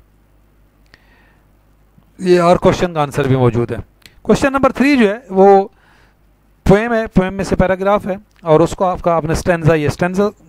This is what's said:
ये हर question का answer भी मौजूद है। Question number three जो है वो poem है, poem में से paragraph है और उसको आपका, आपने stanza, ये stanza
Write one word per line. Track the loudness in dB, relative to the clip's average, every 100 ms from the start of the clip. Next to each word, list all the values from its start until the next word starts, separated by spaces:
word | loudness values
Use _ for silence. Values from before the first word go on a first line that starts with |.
| _ _ _ _ _ _ _ _ _ _ _ _ _ _ _ _ _ _ _ _ _ _
ये | 0 2
हर | 4 2
question | 2 0 -4
का | -4
answer | -6 -4 -2
भी | 0
मौजूद | 0 0 -6
है। | -8 -14 _ -20 _
Question | -2 0 0
number | 0 -2
three | 0 0 2
जो | 2
है | 0 -4
वो | 2 6 6 2 _ _ _ _ _ _ _ _ _ 2
poem | 2 2
है, | -2 -2
poem | -2 -2
में | -6
से | -6 -2
paragraph | -2 -2 -2 -2 -4
है | -10 _ _
और | 0 2
उसको | 2 -2
आपका, | -4 -2 -2 -2
आपने | -2
stanza, | -4 -2 0 2
ये | 0 -2
stanza | -4 -4 -2 -4 -6